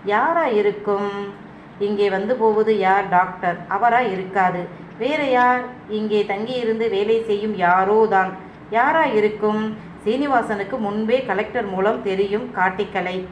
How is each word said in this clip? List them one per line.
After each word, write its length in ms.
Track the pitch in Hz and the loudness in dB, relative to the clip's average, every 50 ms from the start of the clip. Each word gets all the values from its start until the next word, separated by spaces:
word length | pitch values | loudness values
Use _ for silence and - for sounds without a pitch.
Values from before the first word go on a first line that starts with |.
| - | -2
யாரா 420 | 196 208 220 262 320 339 339 320 | 0 0 2 2 2 2 2 0
இருக்கும்? 640 | 269 220 208 202 208 202 208 - 208 202 202 202 202 202 202 202 202 202 - - - - - - - - - | 2 2 2 2 2 0 -2 -2 -2 -2 -2 -2 -4 -4 -6 -10 -10 -12 -16 -18 -20 -20 -20 -20 -20 -8 -4
இங்கே 320 | 202 202 214 196 208 202 | -2 -2 0 2 2 2
வந்து 260 | 190 190 202 214 254 | 2 0 0 0 0
போவது 420 | 220 220 220 214 214 214 220 220 202 | 2 2 2 4 4 4 2 2 4
யார்? 300 | 190 185 190 202 196 175 | 4 4 4 4 2 2
டாக்டர். 480 | 180 180 185 185 - - - - - - - - | 2 2 2 2 -2 -2 -2 -2 -2 -2 -6 -4
அவரா 320 | 190 202 226 240 233 247 | -2 2 2 4 4 4
இருக்காது. 680 | 254 214 185 185 190 185 190 202 185 180 170 175 175 - - - - - - - | 2 0 -2 -4 -6 -2 0 0 2 2 0 -2 -6 -8 -12 -16 -18 -18 -10 -4
வேற 260 | 220 269 302 311 285 | -2 -2 0 0 0
யார்? 360 | 262 254 247 247 247 254 247 247 240 - - - - | 2 2 4 4 4 2 0 -2 -8 -14 -16 -10 -6
இங்கே 380 | 214 214 214 214 214 208 202 | -4 -4 -2 0 0 0 0
தங்கியிருந்து 640 | 208 196 202 220 240 254 247 240 220 220 220 233 220 | 0 -2 -4 -4 -4 -4 -2 -2 -2 0 0 0 0
வேலை 320 | 196 190 208 220 226 226 | 0 0 2 2 2 0
செய்யும் 340 | 226 214 208 202 208 214 202 | 2 0 -2 -2 0 -4 -2
யாரோ 500 | 185 180 175 180 185 190 196 214 220 220 | 2 4 4 4 4 4 4 4 4 4
தான். 240 | 214 196 190 185 185 185 - - - - - - - | 4 4 2 2 0 -4 -10 -14 -18 -18 -20 -12 -4
யாரா 340 | 208 226 247 285 311 330 311 | 0 2 2 4 4 2 2
இருக்கும்? 720 | 277 220 214 208 214 214 - 214 214 214 214 220 220 - - - - - - - | 4 2 2 2 2 0 0 -2 0 0 0 -2 -4 -6 -10 -14 -16 -18 -6 -2
சீனிவாசனுக்கு 760 | 208 240 262 285 285 262 240 214 214 214 202 196 190 262 254 | -2 0 0 0 2 2 2 2 0 -4 -4 -4 -6 -4 -4
முன்பே 460 | 214 202 208 214 220 220 240 269 254 | -4 -2 -2 -2 0 2 0 0 0
கலெக்டர் 420 | 214 190 196 214 214 - 247 220 | 0 -2 -2 -2 -2 -4 -4 -4
மூலம் 360 | 196 185 185 190 214 254 247 | -4 -2 0 0 0 0 0
தெரியும் 480 | - 202 190 185 202 196 202 220 247 240 - | -4 -2 0 0 0 0 0 -4 -4 -4 -2
காட்டிக்கலை. 720 | 196 180 190 185 - 202 190 - 190 180 180 180 185 185 - | 0 0 0 0 -2 -6 -4 -4 -4 -4 -2 -6 -6 -8 -10